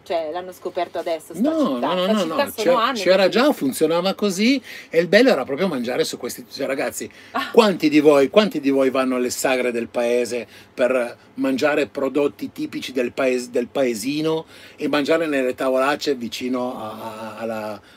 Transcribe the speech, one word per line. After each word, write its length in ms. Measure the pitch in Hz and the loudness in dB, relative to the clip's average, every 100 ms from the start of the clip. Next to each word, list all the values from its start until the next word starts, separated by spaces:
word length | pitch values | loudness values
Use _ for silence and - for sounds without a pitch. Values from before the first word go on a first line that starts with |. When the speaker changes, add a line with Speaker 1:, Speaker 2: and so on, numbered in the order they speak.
Speaker 1:
cioè, 280 | - 185 156 | -6 -4 -4
l'hanno 180 | 175 185 | -6 -10
scoperto 480 | 175 180 180 170 180 | -10 -8 -6 -6 -6
adesso, 340 | 165 160 - | -4 -6 -6
sta 160 | 170 285 | -2 0
Speaker 2:
No, 260 | 320 254 123 | 2 0 0
Speaker 1:
città. 180 | 151 | -2
Speaker 2:
no, 0 | |
no, 100 | 180 | 0
Speaker 1:
Sta 80 | 185 | 2
Speaker 2:
no, 80 | 214 | 0
Speaker 1:
città 160 | 165 - | 0 -2
Speaker 2:
no, 80 | - | -2
Speaker 1:
sono 0 | - 214 | 0 2
Speaker 2:
c'era, 120 | 175 | 4
Speaker 1:
anni 160 | 240 240 | 2 0
Speaker 2:
c'era 240 | 180 190 | 4 4
Speaker 1:
che 60 | 185 | 4
Speaker 2:
già, 100 | 208 | 4
Speaker 1:
esiste. 140 | 294 - | 2 2
Speaker 2:
funzionava 560 | 135 - 156 170 190 - | -2 0 2 2 0 0
così, 460 | 208 180 226 277 - - - | -2 2 2 2 -2 -16 -2
e 100 | 160 | 0
il 80 | 170 | 6
bello 220 | 202 262 | 6 6
era 160 | 151 127 | 4 0
proprio 240 | 139 190 | -2 -2
mangiare 340 | 135 117 131 | -2 -2 -2
su 140 | 156 - | -2 -4
questi, 280 | 120 - 123 | -8 -10 -14
cioè, 140 | - 131 | -8 -4
ragazzi, 420 | 135 123 - 117 - - | -4 -4 -6 -12 -14 -10
Speaker 1:
Ah. 200 | - - | -6 2
Speaker 2:
quanti 340 | - 214 165 156 | 4 4 2 2
di 140 | 147 | 6
voi, 280 | 147 143 135 | 6 6 6
quanti 300 | 208 196 151 | 4 2 0
di 100 | 135 | 0
voi 200 | 135 135 | 2 2
vanno 260 | 131 131 127 | 0 0 -2
alle 140 | 120 | -2
sagre 420 | - 143 127 123 | -2 -2 0 0
del 160 | 120 113 | -4 -4
paese 580 | 123 117 123 117 120 107 - - | -4 0 0 0 -6 -10 -16 -18
per 440 | - 123 131 117 - - - | -2 0 0 -2 -8 -16 -4
mangiare 520 | 135 131 147 151 139 | -2 0 0 0 -2
prodotti 640 | - 135 139 143 - 127 | -4 -2 0 0 -2 -10
tipici 400 | - 151 151 - | -8 -8 -8 -6
del 220 | 131 123 | -4 -4
paes-, 340 | - 135 127 123 | 0 0 0 -2
del 180 | 123 120 | -4 -2
paesino 760 | 143 127 113 123 147 156 160 - - - - | -2 -2 -2 -4 -2 -2 -2 -6 -18 -20 -8
e 140 | 147 | -2
mangiare 380 | 147 135 165 160 | -2 2 0 0
nelle 280 | 139 127 - | 0 -2 -2
tavolacce 600 | 135 131 135 143 151 127 | 0 2 2 0 -2 -4
vicino 600 | 113 - 127 127 123 113 | -6 -8 -4 -4 -4 -6
a, 120 | 107 | -10
a, 460 | 110 113 110 110 107 | -10 -12 -12 -12 -8
alla, 440 | 113 110 107 101 - | -6 -6 -6 -10 -14